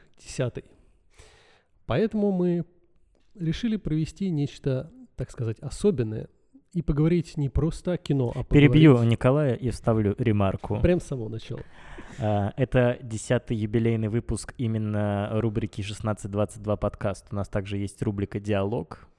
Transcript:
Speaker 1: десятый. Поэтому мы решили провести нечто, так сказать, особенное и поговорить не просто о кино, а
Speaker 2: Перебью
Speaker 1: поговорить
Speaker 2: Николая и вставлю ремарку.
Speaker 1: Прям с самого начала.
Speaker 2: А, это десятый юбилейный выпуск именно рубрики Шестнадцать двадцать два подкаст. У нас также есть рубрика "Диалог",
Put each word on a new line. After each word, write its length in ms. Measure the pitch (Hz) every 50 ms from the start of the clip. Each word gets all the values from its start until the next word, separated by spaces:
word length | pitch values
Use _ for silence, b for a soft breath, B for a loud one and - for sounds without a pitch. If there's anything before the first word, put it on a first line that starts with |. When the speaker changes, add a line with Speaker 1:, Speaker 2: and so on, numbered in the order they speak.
| - _ _ -
Speaker 1:
десятый. 460 | - - - - 127 120 - - - _ _ _ _ _ _ _ _ _ b b b b b b b b b b b b b _ _
Поэтому 460 | - 113 139 214 220 - 214 202 202
мы 340 | 190 180 180 180 170 175 165 - _ _ _ _ _ _ _ _ _ _ _ _ -
решили 400 | 214 170 156 - - - 233 220
провести 560 | 202 - 160 151 156 160 - - - 196 190
нечто, 600 | 170 147 143 143 - - - 143 131 131 135 160 247 262 254 - _
так 140 | - 127 -
сказать, 300 | - - 123 110 110 -
особенное 680 | - 147 - - - 208 185 123 120 107 107 110 - - _ _ _ _ _ - _ _ -
и 80 | 180
поговорить 560 | - - 151 139 151 165 175 175 160 - - 160
не 120 | 147 135
просто 420 | - - 151 165 - - - 180
о 60 | 175 160
кино, 340 | - - 147 139 127 117 -
а 100 | 135 120
Speaker 2:
Перебью 480 | - - 147 143 143 123 151 156 156 131
Speaker 1:
поговорить 180 | 120 117 113
Speaker 2:
Николая 420 | 117 - - 127 135 151 151 139 117
и 140 | - - 123
вставлю 460 | 101 - - - 113 110 107 101 101 -
ремарку. 640 | 127 117 107 104 101 95 92 - - - 104 107
Speaker 1:
Прям 220 | 123 170 180 170
с 20 | -
самого 240 | - 151 127 110 107
начала. 340 | 110 110 - - - - - - B B B B B B B B B -
Speaker 2:
А, 360 | 117 107 104 104 101 101 -
это 420 | - 131 - - 127 123 120 123 -
десятый 560 | - 120 110 107 - - 127 117 - - 127 110
юбилейный 500 | 107 107 107 117 113 117 113 110 110 107
выпуск 460 | 104 117 113 - 117 104 - - - -
именно 720 | 131 113 110 110 107 107 107 104 104 104 101 101 101 107 110
рубрики 480 | 110 110 113 104 113 107 104 - -
Шестнадцать 500 | 101 101 104 - - 110 107 - - 101
двадцать 300 | 98 101 104 98 - 107 104
два 140 | 104 104 92
подкаст. 500 | - 101 - - - 104 95 - - -
У 40 | -
нас 140 | 101 98 -
также 280 | - 107 98 98 101 101
есть 240 | 101 98 - -
рубрика 380 | - 110 101 101 98 95 - 107
"Диалог", 680 | 101 101 104 98 98 101 110 135 170 - - - - - -